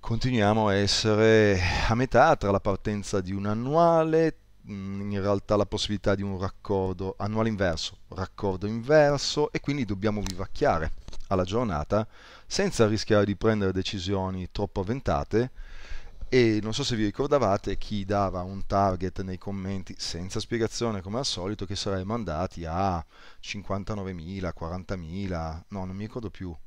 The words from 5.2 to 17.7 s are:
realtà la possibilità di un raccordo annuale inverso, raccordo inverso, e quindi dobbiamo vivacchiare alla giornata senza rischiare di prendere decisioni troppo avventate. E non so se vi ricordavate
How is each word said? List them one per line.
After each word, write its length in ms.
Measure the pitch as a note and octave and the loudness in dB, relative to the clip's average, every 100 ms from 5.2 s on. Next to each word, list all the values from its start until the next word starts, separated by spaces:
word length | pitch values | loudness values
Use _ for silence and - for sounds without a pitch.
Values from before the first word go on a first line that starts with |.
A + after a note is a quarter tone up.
realtà 340 | G2 G2+ - | 2 0 4
la 100 | G#2 | 2
possibilità 520 | G2 G#2 - G#2 - G2 | 2 0 -2 0 2 0
di 60 | |
un 180 | G2+ F#2+ | 0 -4
raccordo 760 | F#2+ - - G2+ F#2+ F#2 F#2+ - | -6 -6 -2 0 0 -2 -6 -4
annuale 320 | G2+ A2 A2+ | -4 0 0
inverso, 500 | G#2+ F#2+ D#2+ - - - | 2 0 0 -6 -10 -14
raccordo 580 | F2 F#2+ - G#2 F#2+ G2+ | -8 -8 -4 -2 -2 -4
inverso, 840 | A2+ A2+ D#3 D3 C#3+ - - D3 | -6 4 6 6 4 -2 -2 -2
e 80 | D#3 | -2
quindi 240 | - C#3+ | -4 -4
dobbiamo 360 | A#2 G2+ G#2+ G#2 | -2 -2 0 -2
vivacchiare 760 | F#2+ G2 F#2+ - C#3+ G2 D#2 - - - - | -4 -6 -6 0 2 2 0 -6 -8 -8 -2
alla 160 | F#2+ | 0
giornata 640 | F2 G#2+ B2 D#2 D2+ G2+ A2 - - - - | 2 0 0 -2 0 0 0 -8 -20 -20 -8
senza 420 | - G3 - A2 | -2 0 4 4
rischiare 360 | G#2+ - G#2 | 4 4 4
di 120 | G2+ G2 | 4 2
prendere 340 | A2 G#2+ G2 | 2 2 2
decisioni 800 | F#2 F#2+ G2+ F2+ G2+ F#2 F#2 F2+ | 0 -2 -4 -2 -2 -2 -4 -8
troppo 300 | - G2+ - | -4 -4 -2
avventate. 720 | F#2 B2+ - D#2 C#2+ G#2+ B2+ - - - - - - - - | -4 -4 0 0 2 0 0 -4 -12 -12 -8 -8 -8 -10 0
E 300 | B2+ A#2 G#2+ | 4 4 2
non 120 | G#2+ | 0
so 80 | G#2+ | -4
se 140 | C3+ A#2+ | -2 0
vi 80 | |
ricordavate 760 | G#2+ - C#3 C#3+ A2+ G2+ - | -2 -2 2 2 4 2 0